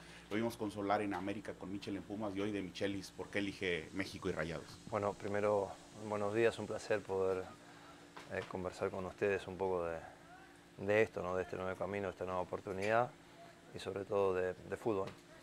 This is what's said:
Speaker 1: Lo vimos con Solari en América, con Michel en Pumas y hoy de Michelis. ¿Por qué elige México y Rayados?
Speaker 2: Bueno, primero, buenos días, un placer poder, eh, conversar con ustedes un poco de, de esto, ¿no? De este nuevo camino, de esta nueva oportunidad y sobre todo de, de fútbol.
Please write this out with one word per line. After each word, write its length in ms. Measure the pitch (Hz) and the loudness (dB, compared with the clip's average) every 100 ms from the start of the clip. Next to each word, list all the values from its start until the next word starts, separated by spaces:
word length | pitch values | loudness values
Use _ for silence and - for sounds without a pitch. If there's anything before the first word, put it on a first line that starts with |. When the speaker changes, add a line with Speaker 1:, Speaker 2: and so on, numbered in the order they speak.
| - - - | -12 -16 -2
Speaker 1:
Lo 60 | 104 | 0
vimos 220 | 117 - | 0 0
con 140 | 104 | -2
Solari 340 | 101 101 107 101 | 0 4 4 4
en 80 | |
América, 400 | 90 98 101 101 | 0 -2 -2 -6
con 180 | 87 90 | -8 -6
Michel 240 | 98 110 98 | -6 -4 -6
en 80 | |
Pumas 320 | 85 101 107 95 | -4 -2 -2 0
y 60 | |
hoy 100 | 104 | 0
de 100 | 101 | 0
Michelis. 500 | 92 - 101 98 - | -2 0 0 0 -6
¿Por 180 | - 87 | -8 -2
qué 100 | 104 | 0
elige 480 | 101 - 95 85 82 | 0 0 2 2 0
México 340 | 92 95 - 95 | -4 -4 -2 0
y 60 | |
Rayados? 440 | 80 80 78 - - - | 0 0 -2 -6 -14 -4
Speaker 2:
Bueno, 240 | 107 101 | 0 0
primero, 580 | 95 101 101 104 104 95 - - 107 107 | 0 0 2 6 4 2 -4 -14 -10 -4
buenos 280 | 104 101 | 0 2
días, 260 | 110 113 107 | 6 6 4
un 80 | 101 | -2
placer 320 | 104 - 107 | -4 0 0
poder, 460 | 92 95 92 92 92 - - - - - - - - | 2 2 4 2 -2 -12 -18 -18 -18 -18 -16 -16 -6
eh, 80 | 95 - | -4 -4
conversar 400 | 95 90 - 98 | -4 -4 0 -2
con 160 | 98 92 | 0 -4
ustedes 420 | - 104 95 - | 2 4 4 0
un 100 | 90 | 0
poco 280 | 95 90 85 | 2 2 0
de, 140 | 82 - - - - - - - - | -2 -8 -14 -18 -18 -18 -20 -18 -4
de 220 | 98 107 | 4 6
esto, 200 | 110 - | 6 2
¿no? 140 | 90 92 | 0 0
De 60 | |
este 120 | 90 95 | 0 -2
nuevo 220 | 92 90 | -4 -2
camino, 300 | 90 101 98 | -2 -2 -2
de 40 | |
esta 140 | - 92 | -4 -2
nueva 160 | 92 | -2
oportunidad 680 | 90 92 104 95 101 113 123 - - - - - - | -2 -4 -4 -2 4 4 4 -2 -20 -18 -18 -18 -14
y 60 | 101 | -8
sobre 260 | 98 98 98 | -6 -4 2
todo 280 | 101 98 | 4 6
de, 200 | 90 92 | 4 2
de 240 | 90 87 95 | -2 -6 -2
fútbol. 320 | 117 98 95 - - - | 0 2 0 -6 -16 -18